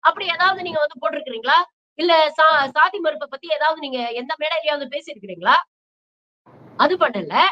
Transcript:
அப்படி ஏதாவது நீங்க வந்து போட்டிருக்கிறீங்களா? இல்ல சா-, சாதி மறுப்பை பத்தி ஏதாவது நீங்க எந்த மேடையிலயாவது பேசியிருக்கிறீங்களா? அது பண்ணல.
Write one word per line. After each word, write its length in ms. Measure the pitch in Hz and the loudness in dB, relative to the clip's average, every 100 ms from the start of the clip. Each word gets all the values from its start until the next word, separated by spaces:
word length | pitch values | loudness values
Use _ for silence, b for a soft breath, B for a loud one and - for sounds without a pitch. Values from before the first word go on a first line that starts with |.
அப்படி 200 | 320 330 381 | 0 0 -6
ஏதாவது 320 | 330 370 381 | 0 0 0
நீங்க 180 | 359 320 | -4 -2
வந்து 200 | 294 247 | -4 -4
போட்டிருக்கிறீங்களா? 580 | 320 330 269 226 233 320 359 _ _ - | -6 -6 -8 -8 2 2 2 _ _ -4
இல்ல 140 | 339 330 302 | 2 4 4
சா-, 340 | 302 311 302 269 | 4 4 4 0
சாதி 300 | 269 349 403 | 2 2 2
மறுப்பை 280 | 330 302 285 | -4 -4 -10
பத்தி 200 | 277 339 | -12 -6
ஏதாவது 300 | 302 302 320 | 0 0 -2
நீங்க 200 | 285 254 240 | -6 -6 -6
எந்த 200 | 240 254 | -6 -8
மேடையிலயாவது 520 | 320 302 330 320 294 277 | -6 -2 -2 -2 -4 -6
பேசியிருக்கிறீங்களா? 680 | 285 320 214 196 175 185 302 - _ _ _ _ _ _ _ _ - - - | -10 -12 -16 -14 -4 2 2 0 _ _ _ _ _ _ _ _ -20 -20 0
அது 160 | 294 359 | 0 2
பண்ணல. 380 | 311 214 160 208 370 | 0 -2 -4 2 2